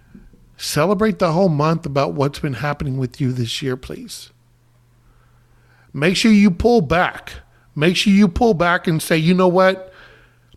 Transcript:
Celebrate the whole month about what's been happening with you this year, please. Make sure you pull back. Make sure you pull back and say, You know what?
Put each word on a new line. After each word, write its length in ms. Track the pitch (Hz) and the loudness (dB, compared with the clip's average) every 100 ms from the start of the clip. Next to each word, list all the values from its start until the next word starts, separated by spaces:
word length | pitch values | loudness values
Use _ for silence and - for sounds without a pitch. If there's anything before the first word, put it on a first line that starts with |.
| _ - - _ _ - | _ -20 -20 _ _ -14
Celebrate 600 | - 151 170 202 220 170 | -6 -2 0 0 0 0
the 120 | 175 | 0
whole 180 | 160 190 | 2 0
month 360 | 143 156 165 151 | 0 0 -2 -4
about 280 | 139 151 | -4 -2
what's 260 | 160 139 - | -2 -4 -4
been 160 | 151 117 | -8 -6
happening 420 | 147 143 147 135 | -6 -6 -6 -6
with 240 | 123 - | -6 -4
you 100 | 131 | -4
this 300 | 127 113 - | -4 -6 -6
year, 160 | 135 127 | -6 -8
please. 540 | - - 240 - - _ _ _ _ _ _ _ _ _ _ _ _ _ _ _ _ | -10 -16 -16 -18 -20 _ _ _ _ _ _ _ _ _ _ _ _ _ _ _ _
Make 240 | 139 160 185 | -4 -2 2
sure 140 | 226 | 4
you 180 | 208 202 | 6 4
pull 320 | 170 226 240 | 2 2 2
back. 520 | 135 160 151 - - - - _ _ 147 | 2 0 -2 -6 -18 -20 -20 _ _ -2
Make 200 | 160 175 | 0 2
sure 160 | 208 | 4
you 160 | 196 208 | 4 4
pull 280 | - 233 170 | 2 0 2
back 320 | 175 175 - | 0 0 0
and 120 | 160 | -2
say, 160 | - 165 | 0 0
You 180 | 160 180 | 2 2
know 120 | 185 | 2
what? 460 | 180 185 190 - - - _ _ _ _ | 4 2 0 -10 -20 -20 _ _ _ _